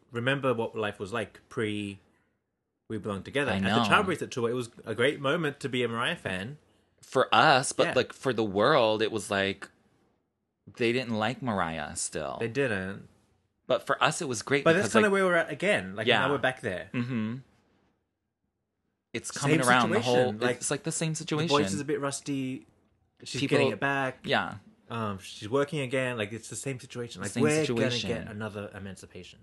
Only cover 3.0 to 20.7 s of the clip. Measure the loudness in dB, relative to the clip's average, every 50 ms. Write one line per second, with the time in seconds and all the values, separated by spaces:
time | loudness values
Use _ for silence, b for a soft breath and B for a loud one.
3 | -6 -4 -6 -6 -6 -4 -2 -2 0 0 0 0 2 2 2 2 4 6 4 4
4 | 4 2 -2 -4 -4 -6 -4 -2 -2 0 0 -2 -4 -6 -10 -16 -10 -8 -2 0
5 | 2 0 0 0 -2 -2 0 0 0 -2 -4 -4 -8 -4 -2 0 -2 0 -2 -2
6 | -2 -2 -4 -4 -6 -6 -6 -4 -6 -8 -10 -14 _ _ _ _ _ _ _ _
7 | -14 -2 0 2 2 4 6 6 8 8 6 6 4 0 0 0 0 2 2 0
8 | 0 -2 -4 -6 -2 -2 0 0 0 0 2 4 4 6 6 6 4 4 2 2
9 | 0 0 -2 -4 -4 -2 0 0 0 0 -2 -4 -10 -20 _ _ _ _ _ _
10 | _ _ _ _ _ _ _ _ _ _ _ _ _ -18 -6 -2 0 0 0 0
11 | -2 -2 -2 0 0 -2 -2 -4 -4 -2 0 0 0 -2 -2 -4 -6 -6 -6 -8
12 | -8 -6 -6 -6 -6 -6 -6 -6 -6 -4 -2 -2 -2 0 0 -2 -4 -6 -8 -12
13 | -14 -20 _ _ _ _ _ _ _ _ _ _ _ 0 0 0 0 -2 0 2
14 | 2 2 2 2 -4 -4 -4 -4 -2 0 0 4 6 6 6 6 4 4 6 6
15 | 6 6 4 4 4 4 4 4 2 0 -2 -2 0 2 2 2 0 -4 -6 -2
16 | 2 4 4 4 4 2 0 2 0 0 -2 -2 -4 -4 -4 -4 -8 -6 -6 -6
17 | -4 -2 -2 -4 -2 -4 -6 -8 -12 _ _ _ _ _ _ _ _ _ _ _
18 | _ _ _ _ _ _ _ _ _ _ _ _ _ _ _ _ _ _ _ _
19 | _ _ -8 -8 -8 -6 -8 -2 2 2 4 4 6 6 6 6 4 4 2 2
20 | 2 4 4 4 4 4 0 0 0 -2 -2 -2 -2 -4